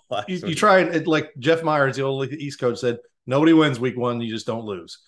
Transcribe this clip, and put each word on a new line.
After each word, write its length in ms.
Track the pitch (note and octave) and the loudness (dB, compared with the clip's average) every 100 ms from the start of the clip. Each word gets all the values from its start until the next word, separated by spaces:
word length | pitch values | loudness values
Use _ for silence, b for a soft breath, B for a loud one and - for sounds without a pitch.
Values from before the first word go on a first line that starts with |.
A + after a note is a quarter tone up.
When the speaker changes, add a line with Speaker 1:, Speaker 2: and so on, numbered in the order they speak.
| - | -8
Speaker 1:
last 180 | G2+ G#2+ | -8 -6
Speaker 2:
you, 60 | F3+ | -6
you 100 | E3+ | -6
Speaker 1:
week. 100 | D3+ | 0
Speaker 2:
try 220 | G#3+ F#3+ | 4 4
and, 140 | E3+ | 4
it, 120 | E3 E3 | 0 0
like 240 | D#3 - C#3+ | -2 -2 -4
Jeff 240 | B2+ E3 | 0 0
Myers, 340 | E3 D3+ C3+ B2+ | 2 0 0 0
the 60 | |
old 240 | C3+ C3+ C3 | -4 -4 -6
East 260 | C#3+ C#3+ C#3 | -8 -12 -4
Coach, 200 | B2 - | -4 -2
said, 200 | B2 A#2+ - _ - | -2 -4 -8 _ -4
"Nobody 260 | C3+ D#3+ | 2 6
wins 260 | D#3+ D#3 A#2+ | 6 4 2
week 200 | B2+ A#2+ | -4 -2
one. 220 | A#2+ A#2+ | -4 -4
You 80 | A#2 | -6
just 160 | A2 - | -8 -6
don't 180 | A2+ | -8
lose." 340 | A2 F#2 E2 - | -8 -10 -12 -20